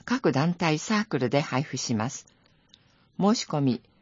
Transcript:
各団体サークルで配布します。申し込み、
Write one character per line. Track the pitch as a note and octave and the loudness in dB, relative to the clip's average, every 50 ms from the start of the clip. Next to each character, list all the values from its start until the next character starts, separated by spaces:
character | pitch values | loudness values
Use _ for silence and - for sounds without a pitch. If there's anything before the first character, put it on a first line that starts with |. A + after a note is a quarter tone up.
| - | -4
各 | - B3 C4 - F3 | -4 -4 0 2 2
団 | C3 C3 D3+ F3 F3 | 2 2 2 0 0
体 | - - D#3+ D#3 D3+ | 0 0 0 0 0
サ | - - A3 G#3 | 0 -2 -2 -2
ー | G#3+ | 0
ク | - - C3+ | -2 -2 -2
ル | B2+ A#2+ | 0 2
で | B2 C#3+ | 2 0
配 | D3+ - B2 B2+ | 0 0 -2 -4
布 | D3+ - - B2+ | -4 -4 -6 -8
し | - - A#2+ | -4 -2 -2
ま | G#2 A2 C#3 | -2 -2 -4
す。 | - - - - _ _ _ _ _ _ _ _ - _ _ _ _ _ _ _ _ - | -6 -10 -16 -20 _ _ _ _ _ _ _ _ -20 _ _ _ _ _ _ _ _ 0
申 | F3 G3+ A3+ | 2 2 2
し | - - | 2 0
込 | - - D3 | -2 -2 0
み、 | C#3+ C3 A#2 - - _ _ _ | 2 2 0 0 -4 _ _ _